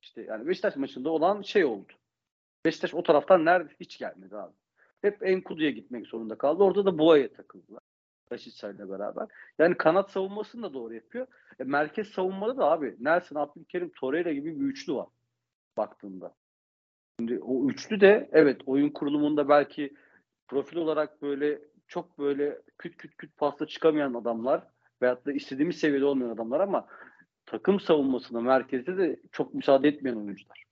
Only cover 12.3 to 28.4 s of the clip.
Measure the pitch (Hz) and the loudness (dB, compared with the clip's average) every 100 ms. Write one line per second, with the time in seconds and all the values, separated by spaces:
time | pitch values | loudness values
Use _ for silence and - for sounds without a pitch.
12.3 | 190 214 269 151 165 135 98 127 175 175 | -2 -4 0 2 2 -2 -4 0 0 0
13.3 | 143 147 - 160 180 175 - 131 156 170 | -6 -6 -8 -10 -8 -8 -8 -4 -2 -2
14.3 | 143 151 151 139 135 - 131 90 _ _ | -4 -6 -4 -4 -4 -6 -6 -6 _ _
15.3 | _ _ _ _ - 104 - 104 92 90 | _ _ _ _ -6 -6 -6 -16 -14 -16
16.3 | _ _ _ _ _ _ _ _ - 117 | _ _ _ _ _ _ _ _ -10 -6
17.3 | 117 85 131 139 - - 214 196 208 - | -6 -4 -2 0 -2 -6 4 6 6 4
18.3 | 160 147 120 - 135 147 147 147 147 147 | 4 6 2 -2 0 0 0 -4 0 0
19.3 | 151 143 147 139 - 143 - _ _ _ | 0 4 4 4 -6 -10 -10 _ _ _
20.3 | _ _ 139 135 165 160 151 151 _ 143 | _ _ -6 -4 -4 -2 -2 -4 _ -6
21.3 | 139 147 147 - _ _ 175 170 - 143 | -2 -2 -4 -10 _ _ -12 -12 -6 -4
22.3 | 139 143 - _ _ 175 - 165 _ 170 | -2 -4 -6 _ _ -16 -16 -20 _ -20
23.3 | _ 147 - 151 - 160 151 143 120 117 | _ -4 -2 -10 2 2 4 0 -4 -4
24.3 | 117 120 165 - _ _ _ 123 123 - | -4 0 -2 -4 _ _ _ -2 0 -4
25.3 | 139 - 135 160 165 156 139 139 139 120 | -8 -8 -2 -2 0 0 2 2 0 -2
26.3 | 113 113 139 196 156 - - - _ _ | -6 -4 -2 0 -2 -6 -20 -20 _ _
27.3 | _ - 110 - 196 - 156 135 123 - | _ -12 -4 0 0 2 2 2 -2 -4
28.3 | 117 | -4